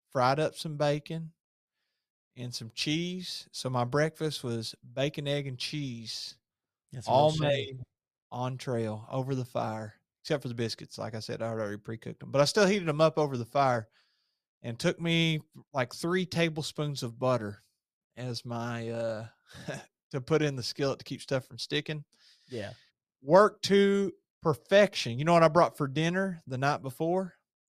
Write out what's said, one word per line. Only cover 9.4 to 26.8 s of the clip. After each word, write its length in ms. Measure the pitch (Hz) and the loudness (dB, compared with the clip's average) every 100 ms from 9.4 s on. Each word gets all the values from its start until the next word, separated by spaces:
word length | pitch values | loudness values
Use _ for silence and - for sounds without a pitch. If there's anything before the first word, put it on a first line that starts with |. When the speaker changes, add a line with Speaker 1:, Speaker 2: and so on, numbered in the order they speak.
| 123 | -4
Speaker 1:
fire, 500 | 120 117 110 107 - _ _ | -4 -4 -4 -10 -14 _ _
except 220 | - 151 | -4 -2
for 60 | 123 | -2
the 60 | 120 | -4
biscuits. 420 | 113 - - - | -4 -6 -12 -10
Like 180 | 107 110 | -8 -8
I 40 | |
said, 220 | 107 117 | -8 -6
I 80 | 113 | -4
had 80 | 113 | -4
already 180 | 104 104 | -4 -6
pre-cooked 460 | - 113 120 110 | -10 -10 -10 -14
'em, 80 | - | -2
but 100 | 131 | 2
I 40 | 143 | 4
still 220 | - 190 | 6 4
heated 220 | 208 165 | 4 0
'em 120 | 147 | 4
up 160 | 160 156 | 4 4
over 180 | 147 127 | 0 -2
the 80 | 113 | -2
fire, 440 | 143 135 120 110 _ _ _ _ _ _ _ | 2 4 2 -2 _ _ _ _ _ _ _
and 160 | 120 117 | -12 -4
took 200 | 170 180 | -2 -2
me, 400 | 165 165 165 156 - - - | 0 2 2 0 -6 -20 -8
like, 200 | 139 123 - | -4 -4 -4
three 300 | 170 185 180 | -2 -2 -2
tablespoons 800 | 170 170 156 147 - 147 135 | 0 0 -2 -8 -6 -6 -4
of 160 | 120 117 | -8 -2
butter 440 | 131 123 104 104 _ _ _ _ _ - | 0 0 -2 -10 _ _ _ _ _ -12
as 280 | 127 117 123 | -10 -8 -8
my, 440 | 117 117 117 117 | -8 -6 -6 -6
uh, 380 | 117 113 110 113 _ _ | -4 -4 -6 -10 _ _
<laughs> 640 | - - 143 - _ _ | -18 -12 -12 -14 _ _
to 100 | 143 | -8
put 200 | 123 156 | 0 2
in 120 | 151 135 | 2 -2
the 60 | |
skillet 360 | 113 - 139 - | -6 -2 -2 -2
to 60 | - | -8
keep 160 | 117 | -12
stuff 240 | - 135 - | -4 -4 -4
from 120 | 117 | -12
sticking. 460 | - 147 151 151 147 _ _ _ - | -6 -4 -4 -8 -12 _ _ _ -14
Speaker 2:
Yeah. 260 | 120 101 - _ _ _ _ | -10 -10 -12 _ _ _ _
Speaker 1:
Worked 420 | 135 175 208 - - | 6 8 8 4 2
to 480 | 196 202 196 196 - _ _ | 6 6 4 0 -4 _ _
perfection. 760 | 165 139 - 196 202 - - 117 | 0 0 4 6 6 4 -4 -2
You 80 | 156 | 4
know 80 | |
what 100 | 170 | 8
I 40 | 160 | 8
brought 300 | 160 165 - | 8 4 4
for 100 | 143 | -4
dinner 560 | 135 165 185 190 170 123 | 0 0 0 -2 -4 -8
the 100 | 127 | -2
night 240 | 139 123 | 0 0